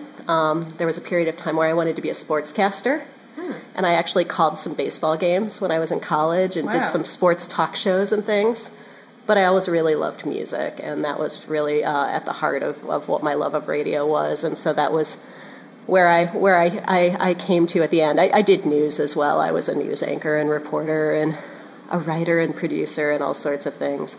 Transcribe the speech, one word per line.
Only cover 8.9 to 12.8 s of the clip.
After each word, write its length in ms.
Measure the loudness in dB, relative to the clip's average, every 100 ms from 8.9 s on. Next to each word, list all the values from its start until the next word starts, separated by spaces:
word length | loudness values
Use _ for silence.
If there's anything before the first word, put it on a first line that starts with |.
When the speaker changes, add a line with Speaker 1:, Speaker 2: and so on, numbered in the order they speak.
| -20 -20 -8 0
Speaker 1:
But 100 | 4
I 80 | 4
always 220 | 4 2
really 280 | 2 2 2
loved 300 | -2 -4 -6
music, 540 | -4 -4 -4 -4 -6
and 200 | -8 -4
that 160 | -4 -4
was 280 | -4 -6 -4
really, 360 | -2 0 0
uh, 240 | 0 0 0
at 180 | -2 -4
the 80 |
heart 280 | -4 -2 -2
of, 260 | -4 -6